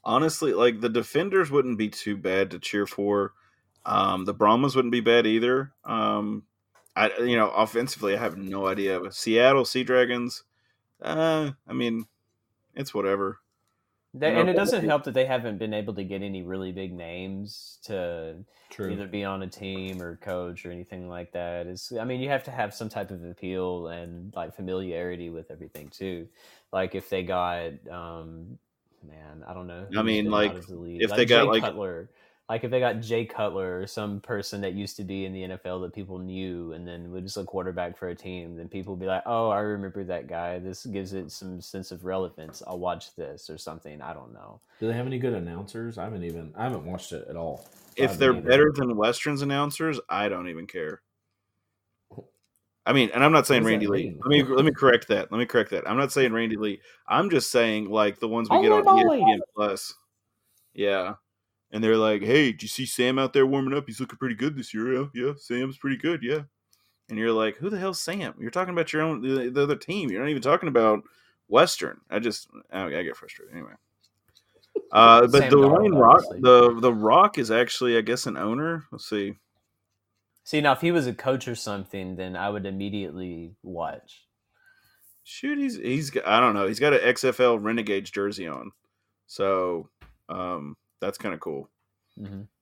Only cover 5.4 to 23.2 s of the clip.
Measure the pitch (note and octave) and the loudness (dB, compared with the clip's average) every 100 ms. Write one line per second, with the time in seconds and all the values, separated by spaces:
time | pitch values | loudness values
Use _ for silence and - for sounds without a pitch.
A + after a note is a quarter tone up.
5.4 | A#2+ C3 C#3 _ - A2+ G#2+ G#2 G#2 G#2+ | 2 0 -2 _ -6 -2 -2 -2 -4 -8
6.4 | _ _ _ _ _ - G#2+ G2 A#2+ A#2 | _ _ _ _ _ 0 0 2 0 2
7.4 | G#2+ - G#2+ A#2 C3 - G#2 G2+ A2+ F2 | 2 2 2 0 -4 -4 -2 -2 -4 -6
8.4 | F#2+ G2 G2 G2 G2 F#2 F#2 - - A2+ | -8 -4 -2 0 -2 -2 -6 -6 2 6
9.4 | B2+ C#3 A#2+ C3 B2 B2+ B2 B2 A#2+ - | 8 6 2 -2 2 4 4 0 -6 -10
10.4 | _ _ _ _ _ _ - D#3+ D#3+ D#3+ | _ _ _ _ _ _ -6 0 0 0
11.4 | D3 C#3 - C3 A#2+ A2+ A2 _ _ _ | -2 -8 -10 -4 -4 -4 -10 _ _ _
12.4 | _ _ _ - C#3 G#2 G2 G2 F#2+ G2 | _ _ _ -12 -8 -4 -2 -2 -2 -8
13.4 | _ _ _ _ _ _ _ C3 D3+ E3 | _ _ _ _ _ _ _ -4 -2 0
14.4 | F3 F#3+ G3+ A3+ D#3+ D3 C#3 B2+ C3 B2+ | 0 0 0 -2 0 -2 -2 -2 -2 -2
15.4 | A#2 G2 A2 G#2+ G#2 G2+ F#2+ G2 G2+ F#2+ | -4 -8 -6 -6 -6 -10 -8 -8 -8 -10
16.4 | F2 F#2+ F#2+ F2+ F#2+ F2 E2+ F2 F#2+ G2 | -10 -8 -8 -10 -12 -12 -12 -12 -10 -10
17.4 | G2+ - - - - G2 F2 E2+ D#2+ D#2+ | -12 -16 -20 -20 -10 -8 -6 -8 -12 -14
18.4 | G2 _ _ - F#2+ F#2+ G2 G#2 G2 F#2+ | -20 _ _ -10 -8 -8 -8 -8 -6 -8
19.4 | F#2 - G2 F#2+ F#2+ F#2 F2 E2+ - F2+ | -10 -12 -10 -8 -10 -10 -12 -12 -8 -8
20.4 | F2 F2 F2 F2 F2 F#2 F2 F2 F2 F2 | -8 -12 -14 -14 -14 -16 -14 -14 -12 -10
21.4 | F2 F2 F2 F2+ - A#2+ A#2+ B2+ C3+ C#3 | -8 -8 -10 -12 -10 -8 -6 -6 -4 -4
22.4 | - B2 G#2+ - A2 A2 F#2+ F#2 | -6 -6 -6 -6 -10 -10 -10 -12